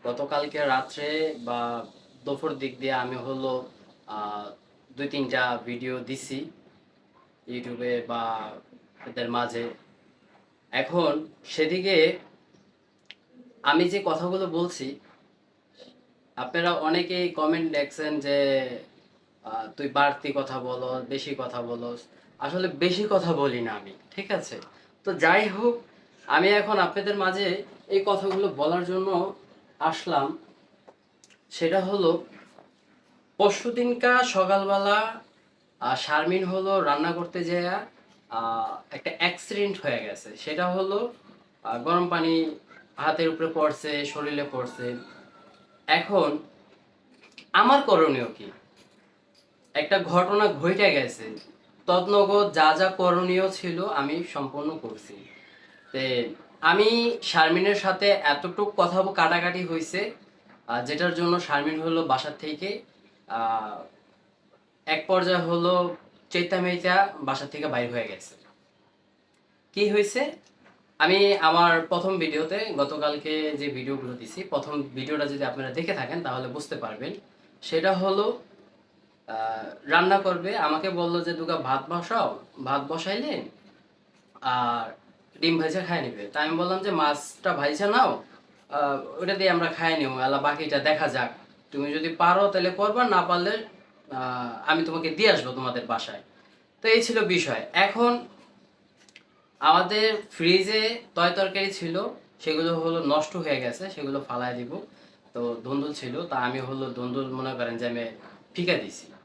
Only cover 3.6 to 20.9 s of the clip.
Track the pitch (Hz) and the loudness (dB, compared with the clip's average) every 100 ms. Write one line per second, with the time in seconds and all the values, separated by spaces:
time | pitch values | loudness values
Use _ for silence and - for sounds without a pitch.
3.6 | 123 - - _ - 107 104 104 104 - | -6 -20 -20 _ -12 -8 -6 -8 -10 -16
4.6 | _ _ _ 127 139 143 127 127 123 120 | _ _ _ -10 -6 -4 -2 0 0 -2
5.6 | 113 120 127 127 120 131 - 135 - - | -6 -8 -6 -8 -8 -10 -8 -10 -10 -16
6.6 | _ _ _ _ _ _ _ _ - 123 | _ _ _ _ _ _ _ _ -12 -12
7.6 | 120 120 123 120 117 117 113 110 107 104 | -10 -6 -2 -2 -4 -4 -4 -6 -8 -14
8.6 | _ - _ _ - 120 117 120 120 117 | _ -20 _ _ -14 -8 -2 -2 -2 -4
9.6 | 120 117 _ _ _ _ _ _ _ _ | -8 -10 _ _ _ _ _ _ _ _
10.6 | _ 123 139 175 156 151 156 - - - | _ -4 0 2 2 0 -4 -16 -12 -2
11.6 | 156 185 190 180 160 - - _ _ _ | 0 0 2 6 4 2 -12 _ _ _
12.6 | _ _ _ _ _ - _ - - _ | _ _ _ _ _ -20 _ -20 -20 _
13.6 | 135 151 180 196 190 160 175 190 180 165 | 2 4 4 0 -2 -2 -2 -2 -2 -2
14.6 | 175 - 135 143 _ _ _ _ _ _ | -2 -4 -10 -10 _ _ _ _ _ _
15.6 | _ _ - _ _ _ _ - 127 170 | _ _ -20 _ _ _ _ -10 -4 0
16.6 | 170 170 156 175 175 180 175 156 151 165 | 0 2 2 0 0 -2 -2 0 0 2
17.6 | 160 147 143 - 151 151 139 143 139 135 | 0 -2 -4 -4 -4 -2 0 2 4 2
18.6 | 127 120 - _ _ _ _ _ 110 110 | -2 -8 -14 _ _ _ _ _ -10 -8
19.6 | 110 - 143 135 143 139 147 139 135 131 | -10 -8 -2 4 4 2 -4 -4 -4 -6
20.6 | 123 127 127 | -6 -4 -4